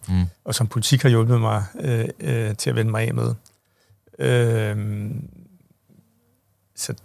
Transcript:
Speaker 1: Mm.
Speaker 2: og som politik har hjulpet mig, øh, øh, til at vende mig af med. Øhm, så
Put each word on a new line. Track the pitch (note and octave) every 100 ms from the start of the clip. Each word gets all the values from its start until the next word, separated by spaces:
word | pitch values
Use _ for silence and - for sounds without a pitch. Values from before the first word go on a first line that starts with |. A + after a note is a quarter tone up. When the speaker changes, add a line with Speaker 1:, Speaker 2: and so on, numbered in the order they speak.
| -
Speaker 1:
Mm. | F#2 F2 - -
Speaker 2:
og | -
som | G#2+
politik | A#2 - C3+
har | C3+
hjulpet | A2+ A2+ A#2+
mig, | A2 G#2 F#2+ -
øh, | C3+ A2+ A2+ -
øh, | - A#2+ A2 G#2
til | C3+
at | A#2
vende | A2
mig | A2 A2+
af |
med. | - A#2 A2+ - _ _ _ _ _ _ -
Øhm, | B2+ B2 A#2 A2+ G#2+ G#2 G#2+ G#2 G#2 - - - - _ _ _ _ _ _ _ _ _ _ _ _ -
så | - A2+